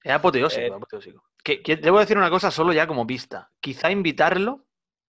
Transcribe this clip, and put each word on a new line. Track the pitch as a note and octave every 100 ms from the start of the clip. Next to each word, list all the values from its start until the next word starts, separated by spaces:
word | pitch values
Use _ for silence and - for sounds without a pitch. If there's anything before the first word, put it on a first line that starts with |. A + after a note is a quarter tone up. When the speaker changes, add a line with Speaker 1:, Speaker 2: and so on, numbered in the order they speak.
Speaker 1:
Es | D3+
apoteósico, | D3 F3 C3 D3+ A2+
Speaker 2:
Eh, | A#2+ G2
Speaker 1:
apoteósico. | A2+ G#2 F#2 F2+ _ _
Que, | - C3+
que, | D3 D#3
debo | D3+ G3+
decir | G#3 G#3
una | F3+
cosa | F3+ F#3+
solo | D3 E3+
ya | D#3 E3
como | C#3 A#2
pista. | B2+ - F#2+ - _
Quizá | C#3 B2+ E3
invitarlo, | G3+ E3+ C#3+ D#3+ F#3 G#3 C#4 _ _ _ _